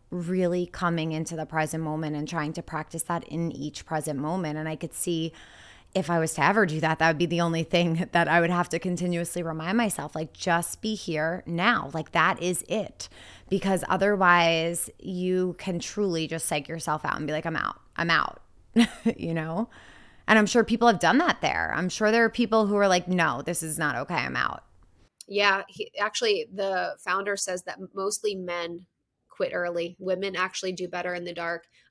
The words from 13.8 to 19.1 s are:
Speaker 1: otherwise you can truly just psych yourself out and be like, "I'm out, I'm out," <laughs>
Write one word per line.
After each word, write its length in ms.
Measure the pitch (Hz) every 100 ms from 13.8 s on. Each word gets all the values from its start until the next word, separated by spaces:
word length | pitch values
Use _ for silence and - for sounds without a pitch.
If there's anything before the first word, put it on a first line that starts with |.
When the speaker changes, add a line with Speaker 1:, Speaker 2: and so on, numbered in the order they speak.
| -
Speaker 1:
otherwise 1000 | 180 202 202 185 175 170 165 165 170 - -
you 560 | - 180 185 185 185 170
can 200 | 196 175
truly 480 | - - 196 165 160
just 180 | 160 -
psych 240 | 151 143
yourself 340 | 151 156 156
out 140 | 147 -
and 100 | 151
be 60 |
like, 120 | 151 165
"I'm 120 | 160
out, 240 | - - _ -
I'm 120 | 170
out," 320 | 160 - - - - _ 226
<laughs> 420 | 226 - 233